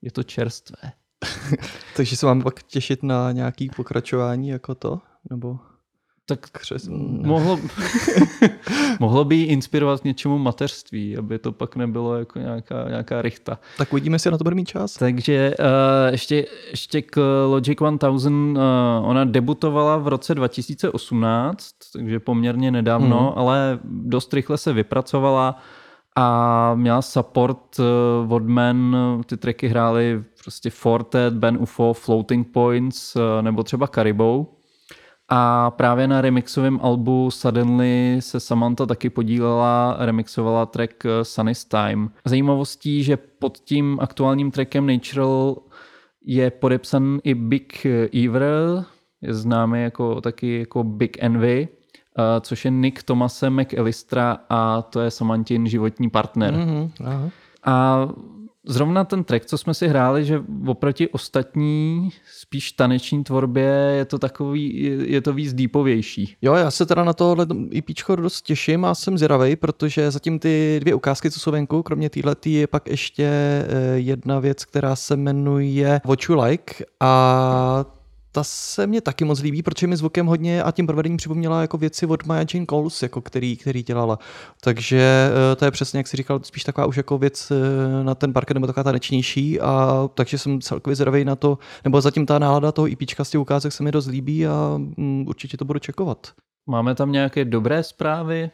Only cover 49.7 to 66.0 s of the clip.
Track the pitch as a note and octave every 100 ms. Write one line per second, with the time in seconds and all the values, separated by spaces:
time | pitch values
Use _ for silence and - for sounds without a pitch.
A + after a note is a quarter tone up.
49.7 | A#2 A#2 A#2 A#2+ A2+ A#2 A2+ B2 A#2 A#2
50.7 | - A2+ G#2+ A2+ - A#2+ A#2 A#2 B2 D#3
51.7 | _ _ _ _ - A2+ A2+ A2+ A#2 C3
52.7 | C3 C3 C3 - B2 B2 - C3+ C3 C3
53.7 | - A2+ A2 - B2 A#2+ A2+ - A#2 A2+
54.7 | A2+ A2+ A#2+ A#2 - A2+ A2+ A2 A#2+ A#2
55.7 | A2+ A2 A2 A#2+ A2 G#2+ - G#2+ D#3 E3
56.7 | D#3 D#3+ D#3 B2 C#3 D3+ - _ _ -
57.7 | C3 C3 C3 C3+ - - - - _ -
58.7 | A#2+ D3 F3+ F#3 F#3+ E3+ A#2 - D3+ -
59.7 | D#3+ F3 C#3 B2+ C#3 D3 D3+ - C#3 C3
60.7 | B2 C#3+ C3+ E3+ - - - B2+ - D3+
61.7 | D3+ D#3 E3 F#3 - _ - - C3+ -
62.7 | - B2+ B2+ - D3 C#3 C3 C3 B2 C3+
63.7 | C#3 C#3 C#3 C3+ C#3 C3+ - C#3+ C#3+ D3
64.7 | B2 C#3+ C#3 C3 C#3 C3 C#3 D3 B2+ B2+
65.7 | C#3+ C3+ A2+